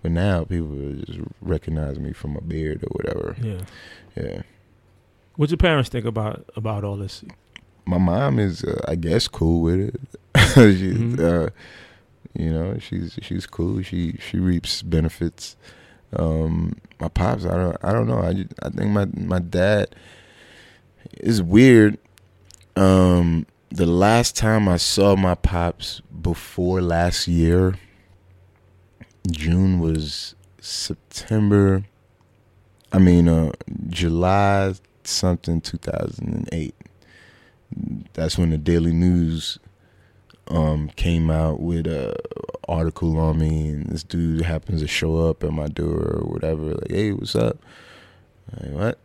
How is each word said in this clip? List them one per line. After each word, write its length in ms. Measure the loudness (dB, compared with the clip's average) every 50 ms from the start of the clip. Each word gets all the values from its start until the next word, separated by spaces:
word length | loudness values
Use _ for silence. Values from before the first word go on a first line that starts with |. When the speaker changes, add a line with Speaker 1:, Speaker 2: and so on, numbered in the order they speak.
| -2
Speaker 1:
But 80 | -2
now 320 | 0 0 0 0 0 0 -2
people 260 | -2 -4 -4 -4 -6 -8 -8 -8 -8 -8 -10 -10
just 140 | -12 -10 -12 -12 -12 -14 _
recognize 560 | -6 -4 -4 -4 -4 -6 -6 -4 -4 -6 -6 -8
me 140 | -8 -10 -10
from 220 | -10 -10 -10 -10 -8
a 40 |
beard 420 | -8 -8 -6 -6 -4 -6 -6 -6 -8
or 60 | -8
whatever. 440 | -8 -6 -6 -6 -6 -6 -6 -8 -8 -6
Speaker 2:
Yeah. 200 | -8 -8 -6 -8 -12 -14 -16 -20 -20 -20 -20 -20 -20 -16 _
Speaker 1:
Yeah. 260 | -10 -8 -8 -8 -10 -12 _ _ _ _ _ _ _ _ _ _ _ _ _ _ _ _ _ _ -4
Speaker 2:
What 120 | -2 -2
your 80 | -2 0
parents 320 | 0 2 2 2 0 -2
think 160 | -4 -6 -6
about, 400 | -4 -4 -4 -4 -4 -6 -10 -16 -14 -12
about 280 | -8 -6 -6 -6 -4 -6
all 140 | -6 -6 -6
this? 260 | -8 -10 -12 -14 -18 -20 -20 _ _ _ _ -20 _ _ _ _ _
Speaker 1:
My 120 | -2 0 2
mom 400 | 2 2 2 0 0 0 0 0
is, 260 | 0 -2 -2 -4 -6
uh, 160 | -6 -6 -6 -4 -6
I 60 | -6
guess, 320 | -4 -2 0 0 0 0 -2
cool 340 | -2 0 2 2 2 2
with 180 | 2 2 0 0
it. 160 | -2 -4 -6 -10 -14 -14 -20 -20 _ _ _
<laughs> 20 | 4 4 6 8
She, 380 | 10 10 10 8 6 2 -2 -2
Speaker 2:
Mm-hmm. 260 | 0 -2 -2 -2 0
Speaker 1:
uh, 300 | 2 2 2 2 0 -2 -6 -12 -20 -20 -20 -20 -20 -20 -20 _ _ _ _ _ _ -14 _
you 160 | -4 -2 -2 -2
know, 240 | -2 -2 -4 -6 -8
she's, 380 | -8 -8 -8 -8 -8 -8 -10 -12 -10
she's 240 | -8 -8 -8 -8 -10
cool. 340 | -8 -6 -4 -4 -4 -4
She, 360 | -6 -6 -4 -4 -4 -4 -6 -8
she 180 | -12 -6 -4 -2
reaps 460 | 0 2 0 0 -2 -6 -8 -8 -6
benefits. 720 | -2 0 0 0 0 -2 -4 -6 -6 -6 -10 -18 -18 -18 _ _ -20 -20 -20 -20 -20 -20 _ _ _ -6
Um, 600 | -4 -2 -2 -2 -2 -2 -2 -2 -2 -4 -4 -6 -8 _ -20 -14 _
my 80 | -10 -6
pops, 360 | _ 0 0 0 0 -2 -2
I 100 | -2 -2 0
don't, 200 | -2 -2 -4 -4 -4
I 80 | -2
don't 160 | 0 0 0 0
know. 120 | 0 -2
I 140 | 0 -2 -2
ju-, 140 | -4 -4 -8 -12 -10
I 80 | -10 -8
think 220 | -6 -4 -4 -2
my, 160 | 0 0 -2 -2 -4
my 240 | -8 -4 -2 -2 -2
dad 560 | -2 -2 0 0 2 2 2 2 0 -4 -8 -20 -20 -20 -20 -20 -20 -20 -20 -20 -20 -20 -20 -20 -20 -20 _ _ _ _ _ _ -20 -20 -18 -6
is 220 | -2 0 0 0
weird. 560 | 0 4 6 8 10 10 10 10 8 8 4 0 _ _ _ -20 _ _ _ _ _ _ -20 _ -20 _ _
Um, 720 | 4 6 6 8 8 6 6 6 6 4 4 2 0 -2 _ _ _ _ _
the 160 | -2 0 2 2
last 480 | 4 4 4 4 4 4 2 0 -2 0
time 320 | 0 2 2 4 4 2
I 80 | 2 2
saw 380 | 0 -2 0 2 4 4 4
my 180 | 4 4 0 0
pops 640 | 0 0 -2 0 0 -2 -2 -4 -6 -12 -14 -14 -16 -18 -18 -18 -8
before 600 | -4 -4 -4 -4 -8 -14 -6 -4 -2 0 0 0 0
last 440 | 0 0 2 2 0 0 -2 -2 0
year, 480 | 2 4 4 4 4 4 4 2 0 -2 -10 -20 _ _ _ _ -20 _ _ _ -20 _ _ _ _ _ _ _ _ _ _ _ _ _ -20 _ _ _ _ -6
June 500 | -4 -4 -2 0 2 2 4 2 2 2
was 560 | 2 0 0 -2 -4 -6 -8 -10 -12 -14 -16 _ _ _ _ _
September, 1200 | -14 -12 -10 -8 -8 -8 -10 -12 _ _ -16 -16 -6 -2 0 2 4 4 6 6 6 6 4 2 -2 -6 _ _ _ _ _ _ _ _ _ _ _ _ _ _ _ _ _ _ _ _ 4
I 60 | 6
mean, 280 | 6 8 8 6 6 6
uh, 240 | 4 4 2 0 -4 -8 -14 -12 -10 -10 -8 -8
July 840 | -6 -2 -2 0 0 0 2 2 2 2 2 2 2 2 0 -2 -4 -6 _ _ _ _ _
something 580 | -6 -4 0 0 0 0 0 -2 -2 -2 -2
two 160 | -4 -6 -12 -10
thousand 560 | -8 -6 -6 -4 -6 -6 -8 -8 -8 -6 -6
and 160 | -6 -6 -6
eight. 240 | -6 -6 -6 -6 -10 _ -20 -20 _ _ _ _ -20 -20 -20 -20 _ _ _ _ _ _ _ _ -10 -10 -8 -8 -8 -10 -12 -14 _
That's 240 | -4 -4 -2 0 0
when 120 | 0 2
the 60 | 0 0
Daily 360 | 0 2 2 2 2 2 2
News, 640 | 2 4 4 4 2 2 0 -2 -4 -6 -8 -12 -12 _ -20 _ _ _ _ _ _ _ _ _ _ _ _ -20 _ _ -4
um, 420 | 0 0 2 2 0 -2 -4 -6 -4
came 340 | -2 0 0 2 2 2 2
out 300 | 2 2 2 0 0 -2
with 280 | -2 -2 -2 -2 -2 -4
a 280 | -4 -4 -6 -6 -8 -8 -10 -12 -12 -12 -12 -12 -14 -12 -6 -4
article 480 | -2 0 -2 -2 -2 -2 -2 0 0 2
on 220 | 2 2 2 2
me, 280 | 2 0 0 0 -2 -2
and 160 | -4 -4 -6 -6
this 160 | -8 -8 -8
dude 380 | -6 -4 -2 -2 0 0 0 -2
happens 380 | -2 -4 -6 -4 -4 -4 -4
to 60 | -2 -4
show 300 | -4 -4 -2 0 0 2 2 0
up 140 | 0 _ -4
at 80 | -6
my 160 | -4 -4 -6 -6
door 520 | -6 -4 -4 -2 -2 -2 -2 -2 -2 -4
or 40 | -4 -6
whatever, 420 | -6 -6 -4 -4 -4 -4 -4 -6 -6
like, 140 | -6 -6 -4
"Hey, 200 | -4 -2 -2 -2
what's 240 | -2 -4 -6 -4 -2
up?" 220 | 0 0 0 -2 -4 _ -20 -20 -20 -20 -20 -20 -20 -20 -20 _ _ _ _ _ _ _ -18 -16 -14
Like, 100 | -12 -10
"What?" 280 | -6 -4 -4 -4 -4 _